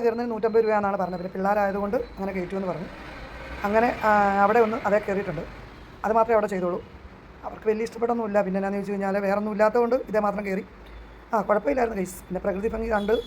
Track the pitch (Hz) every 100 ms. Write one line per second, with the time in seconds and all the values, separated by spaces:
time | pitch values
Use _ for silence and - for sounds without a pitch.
0 | 233 226 240 220 220 220 220 208 202 196
1 | 180 180 185 190 196 208 196 196 202 240
2 | 240 - 190 185 170 190 185 156 - -
3 | - - - - - - 202 220 240 -
4 | 214 208 202 196 202 233 214 226 208 208
5 | 208 196 190 160 - - - - - -
6 | - 226 226 220 208 190 180 175 - -
7 | - - - - - 180 214 214 226 220
8 | 233 233 220 202 185 190 196 202 196 202
9 | 196 202 196 202 214 208 214 240 233 262
10 | - 214 208 196 202 190 190 - - -
11 | - - - 220 196 208 285 262 233 202
12 | 185 - - 180 202 185 220 220 226 208
13 | 202 240